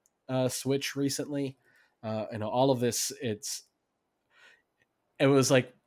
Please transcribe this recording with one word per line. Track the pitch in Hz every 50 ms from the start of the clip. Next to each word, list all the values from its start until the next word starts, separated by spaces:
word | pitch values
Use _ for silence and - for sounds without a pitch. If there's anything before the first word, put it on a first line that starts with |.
| _ _ _ _ _ -
uh, | 131 131 127 123
Switch | - - - 127 139 139 139 - -
recently. | 139 143 139 139 - 143 147 147 139 139 131 135 _ _ _ _ _ _ _ _ _
Uh, | - 110 110 110 104 -
and | 117 107 104
all | 104 - 123 135 139
of | 135 120
this, | 123 117 - - - - - -
it's, | 139 117 107 - - - - - - _ _ _ _ _ _ _ _ _ _ _ _ _ _ _ - - _ _ _ _ _ _ _ _ _ _ _ _ _ -
it | 147 135
was | 143 135 127 -
like, | 143 127 127 - - _ _